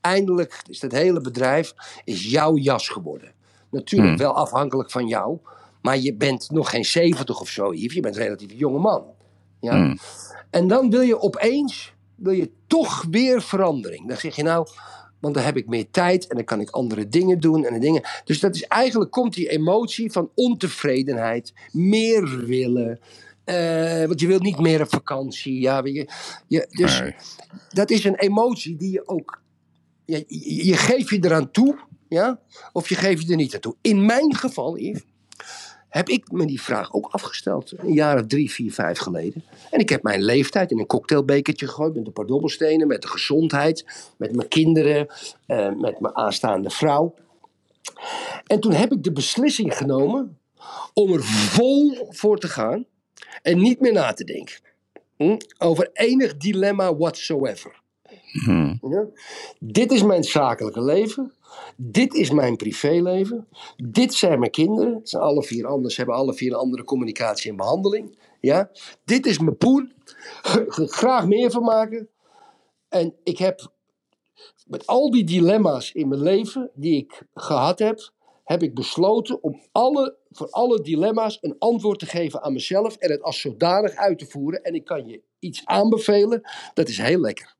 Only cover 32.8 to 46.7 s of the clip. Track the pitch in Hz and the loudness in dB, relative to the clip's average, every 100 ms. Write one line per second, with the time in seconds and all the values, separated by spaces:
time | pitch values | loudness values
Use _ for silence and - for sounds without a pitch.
32.8 | 165 185 196 175 165 165 143 101 113 - | -4 0 2 0 0 0 0 -4 -10 -2
33.8 | 233 202 208 240 311 226 262 202 151 170 | 2 4 4 4 2 0 -4 -4 -6 -6
34.8 | 190 208 - _ _ - - - - - | -8 -10 -14 _ _ -20 -20 -18 -20 -20
35.8 | _ 147 180 254 - 175 156 131 - 113 | _ -4 0 -2 -2 -2 -2 -2 -4 -4
36.8 | - 104 107 202 - - - 98 - - | -2 -4 -4 -8 -8 -8 -4 -4 -6 -8
37.8 | 180 151 151 139 110 139 135 - 113 - | 0 2 4 2 0 0 -2 -2 -6 -2
38.8 | 87 87 - 85 82 - - - - - | -4 -2 -4 -4 -6 -8 -16 -20 -2 0
39.8 | 185 131 107 98 101 127 131 202 185 113 | 2 0 0 0 2 2 2 0 0 -2
40.8 | 104 120 - 151 139 143 143 151 135 - | 0 -2 2 2 4 2 2 -4 -6 -4
41.8 | 156 151 110 - 104 135 156 - 156 160 | -4 -2 -8 -8 -2 0 -2 -2 0 2
42.8 | 156 110 - - - 151 160 143 151 160 | 2 0 -4 -8 0 2 2 2 2 0
43.8 | - - - _ 107 120 - 160 160 160 | -8 -20 -20 _ -4 -4 0 4 6 6
44.8 | 147 147 147 - - - - 123 101 101 | 4 2 0 -8 -18 -18 -4 -2 0 0
45.8 | 120 - 117 - 110 95 113 95 98 | -4 -2 -6 -2 -2 0 0 0 -4